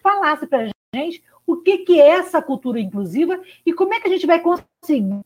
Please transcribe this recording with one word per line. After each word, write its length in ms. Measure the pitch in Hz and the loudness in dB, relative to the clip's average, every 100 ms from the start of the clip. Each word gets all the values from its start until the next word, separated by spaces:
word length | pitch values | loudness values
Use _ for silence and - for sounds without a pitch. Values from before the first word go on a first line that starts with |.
falasse 440 | 392 403 320 302 - | -2 0 0 -2 -2
pra 220 | 262 220 - _ | -4 -4 -12 _
gente 280 | 254 320 339 _ _ - | -8 -8 -10 _ _ -6
o 100 | 339 | -2
que, 220 | 370 370 | 0 -2
que 220 | 370 339 | 2 6
é 80 | 285 | 8
essa 320 | 359 359 320 | 6 0 -2
cultura 380 | 285 269 254 233 | -2 -6 -4 -4
inclusiva 600 | 190 202 190 208 339 370 - - | -4 -6 -6 -2 -2 -4 -10 -8
e 80 | 339 | -6
como 220 | 339 381 | -2 -2
é 60 | 440 | -2
que 80 | 359 | -2
a 20 | |
gente 160 | 370 320 | -2 2
vai 140 | 339 | 2
conseguir, 800 | 339 349 - _ - 285 196 202 | 2 -2 -6 _ -4 -2 -2 -6